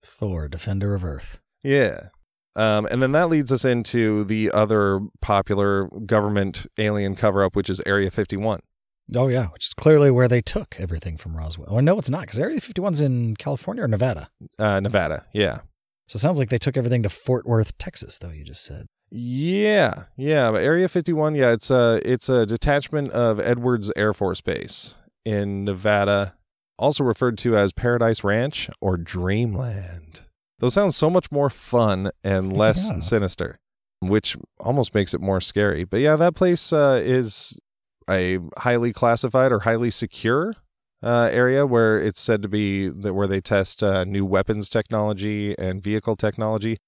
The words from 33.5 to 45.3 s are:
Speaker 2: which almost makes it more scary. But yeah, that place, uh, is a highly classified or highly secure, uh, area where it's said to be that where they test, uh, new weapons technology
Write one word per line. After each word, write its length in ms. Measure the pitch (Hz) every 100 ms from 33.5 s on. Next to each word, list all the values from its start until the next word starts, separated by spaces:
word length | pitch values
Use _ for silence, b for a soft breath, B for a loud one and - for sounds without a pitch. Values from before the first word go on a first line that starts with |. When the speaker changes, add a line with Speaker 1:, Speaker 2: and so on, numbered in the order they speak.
| - _ _ _ _
Speaker 2:
which 360 | 92 107 - - - _
almost 360 | - 139 113
makes 200 | 107 95
it 60 | -
more 200 | 98 95
scary. 440 | - 101 104 78
But 140 | 92 110
yeah, 160 | 143 156
that 180 | 170
place, 380 | 160 185 175 -
uh, 280 | 156 143 127
is 520 | 87 127 113 - - - _ _ _ _ -
a 300 | 95 90 92 82 -
highly 340 | 123 120 120
classified 580 | 107 120 117 123 131 131
or 80 | 113
highly 300 | 113 113 120
secure, 640 | - 113 - 113 131 185 220 _ _ _ _
uh, 260 | 117 120 117
area 340 | 117 123 135 139
where 320 | 120 113 110
it's 220 | 92 -
said 200 | - 110
to 60 | 101
be 400 | 104 101 98 95
that 260 | 87 101
where 120 | 95 98
they 140 | 98
test, 420 | - 104 92 -
uh, 220 | 104 95
new 200 | 92 101
weapons 440 | 98 95 98 107 101
technology 880 | 117 - 110 107 101 104